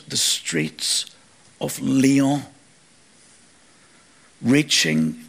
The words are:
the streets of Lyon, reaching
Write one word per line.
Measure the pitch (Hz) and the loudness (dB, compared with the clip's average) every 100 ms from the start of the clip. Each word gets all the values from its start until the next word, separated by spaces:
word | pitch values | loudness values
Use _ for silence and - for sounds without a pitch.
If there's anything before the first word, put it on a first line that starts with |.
| - | -6
the | 135 | -4
streets | - - - - 78 - - - - - - _ - _ | -2 -2 -4 -4 -4 -6 -4 -4 -6 -16 -20 _ -20 _
of | 151 - | -8 -6
Lyon, | 135 135 135 139 139 143 127 - _ _ _ _ _ _ - _ _ _ _ _ _ _ _ _ _ _ | -2 2 4 4 2 0 -6 -20 _ _ _ _ _ _ -20 _ _ _ _ _ _ _ _ _ _ _
reaching | 113 139 147 - - 78 80 - | 2 2 2 0 0 0 -2 -4